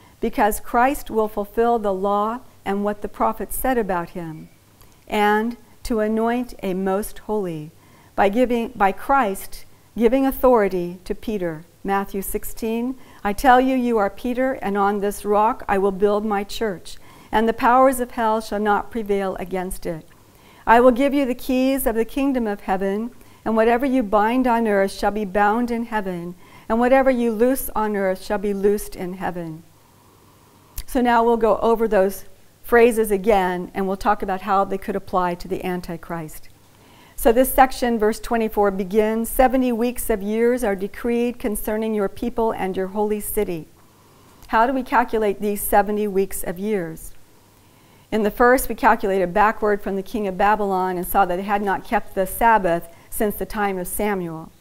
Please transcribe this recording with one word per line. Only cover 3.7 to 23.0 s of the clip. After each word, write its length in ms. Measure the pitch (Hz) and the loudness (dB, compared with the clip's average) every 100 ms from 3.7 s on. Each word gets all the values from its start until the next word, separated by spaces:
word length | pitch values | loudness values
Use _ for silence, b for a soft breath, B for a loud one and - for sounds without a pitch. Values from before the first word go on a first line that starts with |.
| 247 | 0
about 340 | 196 180 170 | 0 -2 -4
him, 380 | 185 165 156 170 - _ _ b b - | -10 -10 -12 -16 -20 _ _ b b -6
and 500 | 214 208 208 226 240 b b | 0 2 2 0 -6 b b
to 160 | - 226 | -4 0
anoint 540 | 214 220 226 240 247 - | 0 0 0 0 -4 -8
a 120 | 196 | -6
most 460 | 185 190 190 214 - | -2 0 0 -2 -10
holy 520 | - 214 185 160 151 - b b b - | -6 -4 -4 -6 -10 -16 b b b 2
by 140 | 202 | 2
giving, 400 | 202 247 240 233 - | 4 2 2 -2 0
by 160 | 196 | 0
Christ 720 | 196 - 277 226 196 - - - b b - | 2 2 2 2 -2 -8 -14 -16 b b 2
giving 280 | 226 262 269 | 4 4 2
authority 720 | 262 262 240 196 185 175 180 - | 2 4 6 4 0 -4 -8 -8
to 80 | |
Peter. 520 | 202 - 214 175 156 170 _ | -8 -6 -4 -4 -6 -12 _
Matthew 380 | 196 196 196 196 | -4 -2 -2 -6
sixteen, 720 | 190 208 - - 226 226 240 262 B B | -6 -6 -8 -6 -4 -4 -4 -8 B B
"I 100 | 202 | -4
tell 260 | 202 277 247 | 2 6 6
you, 160 | 262 262 | 6 2
you 220 | 240 226 | 2 2
are 120 | 196 | 0
Peter, 440 | - 247 247 262 - | -2 -6 -2 -2 -2
and 160 | 196 202 | -4 0
on 220 | 202 208 | 0 0
this 260 | 196 196 202 | -2 -4 0
rock 380 | 208 214 262 - | 2 2 0 -2
I 120 | 196 | 0
will 120 | 196 | 0
build 320 | 185 208 208 | 2 0 0
my 200 | 220 202 | 0 -4
church, 540 | 202 - 226 170 - - B B B | -4 -4 -4 -6 -10 -18 B B B
and 180 | 214 226 | 0 0
the 40 | |
powers 460 | 226 262 247 262 247 | 2 4 6 6 4
of 120 | 240 | -4
hell 280 | - 220 220 | -2 0 0
shall 200 | 220 208 | -2 -2
not 320 | 214 202 - | 0 0 0
prevail 440 | 233 208 202 196 - | -6 -2 -2 -2 -6
against 480 | 180 185 180 185 180 | -6 -6 -6 -6 -8
it. 180 | 160 - - b b b b b | -8 -10 -20 b b b b b
I 120 | 226 | 6
will 120 | 254 | 6
give 220 | 233 277 277 | 6 2 2
you 100 | 269 | 0
the 80 | |
keys 540 | 247 - 254 262 269 262 | -2 -2 2 2 2 0
of 80 | 220 | -2
the 100 | 226 | -2
kingdom 400 | - 277 254 226 | -2 0 0 -2
of 160 | 202 | -4
heaven, 480 | - 190 196 202 | -4 -2 0 -2